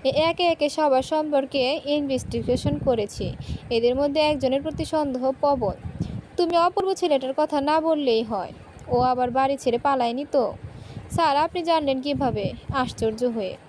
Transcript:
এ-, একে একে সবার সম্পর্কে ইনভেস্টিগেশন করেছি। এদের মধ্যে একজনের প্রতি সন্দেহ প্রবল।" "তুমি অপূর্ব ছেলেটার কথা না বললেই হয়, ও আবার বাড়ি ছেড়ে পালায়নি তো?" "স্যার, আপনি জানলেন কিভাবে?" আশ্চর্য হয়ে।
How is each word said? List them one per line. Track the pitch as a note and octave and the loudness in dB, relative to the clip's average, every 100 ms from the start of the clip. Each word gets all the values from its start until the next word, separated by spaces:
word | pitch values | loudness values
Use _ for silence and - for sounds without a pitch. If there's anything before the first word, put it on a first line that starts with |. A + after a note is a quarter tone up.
এ-, | C4 C4+ | 0 2
একে | D#4+ D#4+ | 2 2
একে | F4 E4 D4 | 2 2 0
সবার | - D4+ C4 | 2 4 4
সম্পর্কে | C4+ D#4 D#4 C#4+ C4 C#4 B3 D#4 C#4+ | 2 -2 2 0 0 0 0 0 0
ইনভেস্টিগেশন | D4 C#4+ C4 - A#3 A3+ B3+ D4 C#4+ | -2 0 -2 -2 -4 0 0 0 0
করেছি। | C4+ A#3 G#3 - G#3 - - - - | 0 0 -2 -4 -8 -6 -8 -10 -2
এদের | A#3 A#3+ B3+ | 2 2 2
মধ্যে | C#4+ C#4+ | 0 2
একজনের | D4+ D4+ C4 C4+ | 2 2 0 0
প্রতি | D4+ D4+ D#4 | -2 -6 -4
সন্দেহ | D#4 D4 B3+ C4 | -2 -2 -2 -2
প্রবল।" | C4+ C#4+ C#4 G#3+ - - - - - - - | 0 0 2 0 -4 -12 -8 -8 -8 -8 -2
"তুমি | E4+ E4+ | 2 4
অপূর্ব | E4+ F4+ F#4+ | 2 2 -2
ছেলেটার | F#4+ F4+ C#4 C4 C4+ | 0 2 2 0 -2
কথা | D4+ D4+ | 0 0
না | C#4 D#4 | 2 2
বললেই | D#4+ D#4 C#4 A3+ | 2 2 2 2
হয়, | A3+ G#3+ E3+ - - - - | 0 -4 -6 -10 -20 -18 -2
ও | B3 | 2
আবার | B3+ B3 B3 | 2 2 0
বাড়ি | B3 C4+ C#4 | 2 2 2
ছেড়ে | - A#3 | 0 0
পালায়নি | C#4+ C4+ A#3 A#3+ C#4+ | 2 2 0 -2 0
তো?" | C#4+ G#3+ - - - - - - | 0 0 -4 -14 -16 -14 -14 -6
"স্যার, | - E4 C#4 | 2 4 4
আপনি | E4 F4+ | 2 -2
জানলেন | E4 D#4+ C#4+ C4+ | 0 2 2 -2
কিভাবে?" | C4+ C4+ C4+ G#3+ G3 - - | 0 0 0 0 -4 -6 -4
আশ্চর্য | C#4 B3+ - A3 A3 | -2 -2 0 -2 0
হয়ে। | B3 A3+ F#3+ - | -2 -2 -6 -8